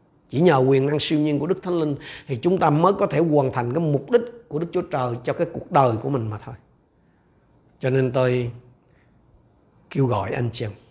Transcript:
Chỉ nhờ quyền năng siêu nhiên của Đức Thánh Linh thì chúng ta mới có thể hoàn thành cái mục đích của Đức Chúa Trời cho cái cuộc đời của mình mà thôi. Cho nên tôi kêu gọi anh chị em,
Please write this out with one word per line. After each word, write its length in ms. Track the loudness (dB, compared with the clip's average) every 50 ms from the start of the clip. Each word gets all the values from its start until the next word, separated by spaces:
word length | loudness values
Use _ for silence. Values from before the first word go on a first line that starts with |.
| _ _ _ _ _ -6
Chỉ 120 | -2 2
nhờ 160 | 4 4 6 6
quyền 300 | 4 4 4 4 4 2
năng 120 | 0 -2
siêu 200 | -2 0 0 0
nhiên 200 | 2 2 0 0
của 80 | 0 -2
Đức 160 | -4 -4 -4
Thánh 160 | -4 -2 -2
Linh 160 | -2 -2 -4 -6 -8 -16 -18 -16 -10 -8
thì 80 | -6
chúng 220 | -2 0 0 2 4
ta 120 | 4 4
mới 240 | 4 4 4 4 4
có 140 | 2 0 0
thể 120 | 2 0
hoàn 320 | 2 4 4 2 2 2
thành 220 | 0 -2 -4 -2 -2
cái 100 | -2 0
mục 280 | 0 0 -2 -2 0
đích 100 | -2 -2 -2 -2 -12 -18 -16 -8
của 120 | -6 -6
Đức 80 | -6 -4
Chúa 100 | -4 -4
Trời 340 | -4 -2 -4 -4 -2 -2 -4 -6 -6
cho 100 | -6 -4
cái 140 | -4 -4 -6 -6
cuộc 180 | -12 -8 0
đời 200 | 2 4 4 4 2 0 -2
của 60 | -2
mình 200 | -2 -2 -4 -4
mà 80 | -8 -10 -12
thôi. 100 | -14 -16 -16 _ _ _ _ _ _ _ _ _ _ _ _ _ _ _ _ _ _ _ _ _ _ _ -4
Cho 100 | -2 0
nên 220 | 2 2 0 2
tôi 400 | 2 2 2 2 0 0 -2 -4 -8 -12 -20 -20 _ _ _ _ _ _ _ _ _ _ _ _ _ _ _ _ _ _ _ _ _ _ _ -8
kêu 160 | 0 0 2
gọi 260 | 2 2 0 -2 -4
anh 180 | -4 -4 -4 -4
chị 140 | -4 -6 -8
em, 60 | -8 -8 -12 -20 _